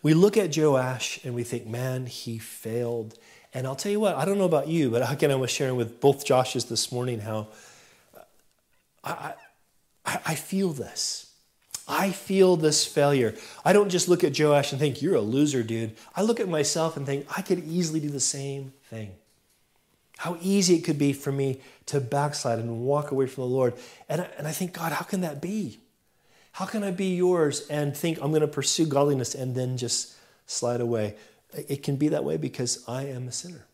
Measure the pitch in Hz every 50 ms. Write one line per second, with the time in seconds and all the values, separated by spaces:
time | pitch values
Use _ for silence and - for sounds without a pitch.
0 | - 151 156 160 185 208 208 226 202 170 143 156 156 151 139 131 127 127 127 117
1 | - - - - - 135 120 120 120 120 - 117 107 110 113 120 127 131 127 127
2 | 127 123 123 - - 120 117 113 113 - - - - 113 110 120 123 117 120 117
3 | 110 107 - - - - - - - _ - 131 127 131 135 143 - 208 202 208
4 | 214 202 170 131 135 196 196 202 190 180 165 147 135 151 165 170 151 127 113 120
5 | 127 120 147 143 - 143 139 131 131 117 - - 143 131 127 123 117 113 117 -
6 | - 139 135 139 - - 135 127 131 131 - 127 117 - 117 110 - - 127 123
7 | 123 127 123 110 104 110 110 107 104 107 - - - - - - - _ _ _
8 | _ _ _ - - _ _ _ _ _ _ _ _ _ _ _ _ _ _ _
9 | - - 165 - - 156 - - - - _ _ _ _ _ _ _ _ _ _
10 | _ - - - - - 160 - - - - 190 196 180 160 143 104 82 - -
11 | - - - - - - _ _ _ _ _ _ _ _ - - - - - 160
12 | 190 196 175 - - - 196 190 190 185 180 165 156 156 147 - - - - 151
13 | 143 143 143 135 123 110 107 - - - - - - 160 185 202 208 196 180 175
14 | - - 180 170 180 156 139 151 151 151 147 143 139 - - 131 151 147 123 -
15 | - 170 196 135 104 107 117 135 147 147 143 127 113 110 117 113 113 107 104 -
16 | - - - - 196 220 233 226 233 185 170 156 143 139 - 170 160 165 160 147
17 | 143 135 139 139 143 - - - 190 - 190 180 165 156 160 180 180 160 156 160
18 | 147 147 143 135 123 - - 139 139 139 139 139 135 135 135 _ _ _ - 113
19 | 107 101 92 - _ _ _ _ _ _ _ _ _ _ _ _ _ _ _ _
20 | _ _ _ - - 170 175 170 170 190 196 202 190 175 180 165 165 - 156 143
21 | 143 143 135 139 - 143 139 139 139 135 127 131 - - - _ _ - - 143
22 | 127 117 131 143 143 147 147 - - 127 117 117 113 117 117 113 120 131 143 147
23 | 143 143 139 131 135 127 - - 127 123 127 131 131 123 117 - - - - -
24 | - _ 143 156 180 - - - 147 151 156 - 190 175 - 170 170 165 151 -
25 | 175 - - 190 180 165 147 143 143 170 202 220 202 131 104 - _ _ _ _
26 | _ _ _ _ _ _ _ _ _ _ _ - 190 190 - 220 208 202 185 180
27 | 196 190 180 175 180 180 180 175 160 147 139 - - - 147 147 147 143 139 -
28 | - 170 165 - - 143 156 156 151 147 147 - 135 - - - 165 160 135 139
29 | 143 147 143 131 123 - - 143 131 127 123 127 127 127 127 123 123 113 - -
30 | - - - - _ _ _ _ _ _ - - - 120 120 120 123 117 117 110
31 | 107 104 107 - - - _ _ _ _ - - - - 139 135 - - 143 131
32 | 147 151 156 147 135 139 156 160 151 135 - - 127 120 - - - - 117 131
33 | 135 143 135 123 127 123 117 - - 175 175 - 104 _